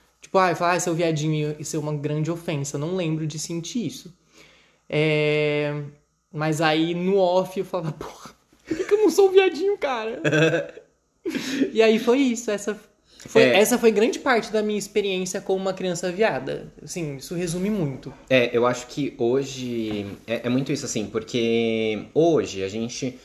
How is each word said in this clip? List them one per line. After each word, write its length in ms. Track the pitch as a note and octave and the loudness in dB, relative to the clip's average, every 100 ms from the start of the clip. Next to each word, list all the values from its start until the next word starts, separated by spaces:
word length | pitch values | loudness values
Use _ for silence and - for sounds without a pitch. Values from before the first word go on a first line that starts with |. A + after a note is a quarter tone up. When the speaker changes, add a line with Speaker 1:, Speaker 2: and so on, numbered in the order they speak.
| _ _ | _ _
Speaker 1:
tipo, 160 | - G3 | -2 2
ai, 160 | F#3 D#3+ | 2 2
falar, 160 | F3 | 0
"Ai, 60 | F3 | 0
seu 120 | F3 | 0
viadinho" 640 | D#3+ E3+ D#3 D#3 D#3 D3+ D3+ | 0 0 0 0 0 -2 -6
e 60 | |
ser 140 | D#3 E3 | -6 -6
uma 160 | D3 | -4
grande 360 | D3+ D3 D3+ D#3 | -4 -4 -2 -2
ofensa. 460 | E3+ F3 D3+ C#3+ C#3+ | -4 -4 -4 -4 -6
Eu 60 | |
não 140 | D3+ F#3 | -4 -2
lembro 280 | E3+ D#3 D#3 | -2 -2 -4
de 140 | D3+ | -6
sentir 480 | - E3+ E3 B3 F#3+ | -6 -8 -6 -6 -6
isso. 260 | - - - _ - - _ _ _ - | -8 -14 -20 _ -20 -20 _ _ _ -4
É... 840 | D3+ D#3 D3+ D3+ D3+ D3+ D3 D3 D3 C#3+ - _ _ _ | 0 2 2 2 2 0 0 -2 -4 -8 -14 _ _ _
Mas 280 | D3+ D#3 D#3 | -4 -2 2
aí, 340 | E3 D#3 E3 | 2 2 0
no 220 | F3 F3+ G3 | 0 2 2
off, 400 | F3+ F3+ F#3 G3+ | 4 2 0 -4
eu 60 | F3+ | -6
falava, 280 | F#3 D#3+ | -6 -6
"Porra, 380 | D3+ - - - - _ _ - | -8 -12 -16 -20 -20 _ _ -8
por 80 | D#4+ | -6
que 60 | |
que 100 | - | 0
eu 40 | G#4 | 4
não 60 | G#4 | 4
sou 200 | - G4 | 6 6
um 20 | |
viadinho, 460 | F#4+ F#4+ D4+ G4 G4+ | 6 4 2 0 0
cara?" 440 | C#4+ B3 A3 A#3 | -2 -4 -6 -4
Speaker 2:
<laughs> 600 | D3+ D3+ D#3+ D#3+ - - - _ _ _ F#4 C4 C4 C4+ C4+ | 0 4 4 2 -2 -12 -20 _ _ _ -6 -6 -4 -2 0
Speaker 1:
E 80 | G#3+ | 4
aí 160 | A3 A3 | 4 4
foi 220 | A#3 B3+ | 4 4
isso, 320 | C4+ A3+ - | 2 0 -4
essa 260 | G3+ G#3+ G3+ - _ _ - - | -4 -4 -8 -12 _ _ -20 0
foi, 140 | A3 | 6
Speaker 2:
É. 160 | C4 D3 | 6 6
Speaker 1:
essa 180 | A3 A#3+ | 4 4
foi 140 | A#3 | 4
grande 280 | G#3 A#3 - | 4 2 2
parte 320 | D4 A#3 A3 | 0 0 0
da 100 | G#3+ | -2
minha 160 | G#3+ G#3 | -2 -2
experiência 640 | G3+ A3 G3+ F#3 F#3 G3 | -2 -2 -2 -2 -4 -6
como 180 | F#3 F#3+ | -2 -2
uma 140 | F#3+ | -2
criança 360 | F#3 F#3 F3 F#3 | -2 -4 -4 -4
viada. 600 | F3 A3 C3+ C#3 C#3+ - - | 0 0 0 -4 -8 -10 -18
Assim, 360 | D3 F3+ D#3 C3+ | -14 -8 -8 -8
isso 180 | - F3 | -8 -6
resume 340 | F3+ F3 F#3+ | -4 -2 -2
muito. 440 | G#3+ D3+ B2+ C3+ - - | -2 -2 -6 -12 -14 2
Speaker 2:
É, 260 | C3 A#2 A#2+ | 2 4 2
eu 100 | A#2+ | 2
acho 220 | B2 - | 0 -6
que 260 | - C#3 - | -6 -6 -2
hoje 880 | A#2 C3 C3+ C3 B2+ A#2 A2 G#2 G2+ F#2+ - | 0 0 -2 -8 -6 -4 -4 -4 -6 -10 -8
é, 160 | A2+ B2 | -6 -2
é 40 | |
muito 220 | B2+ C#3 | -2 0
isso, 140 | C#3+ A#2+ | -4 -4
assim, 220 | A#2 G2+ | -6 -4
porque 1000 | A2+ A2 B2+ A2+ A#2 A#2 A2+ A2 G#2 G#2 | -6 -4 -2 0 2 0 0 -2 -4 -2
hoje 500 | - E3+ D3 F#2 F#2+ | 2 4 4 0 -4
a 60 | F#2+ | -6
gente 500 | A2 A#2 - C3 B2+ | -6 -6 -6 -8 -8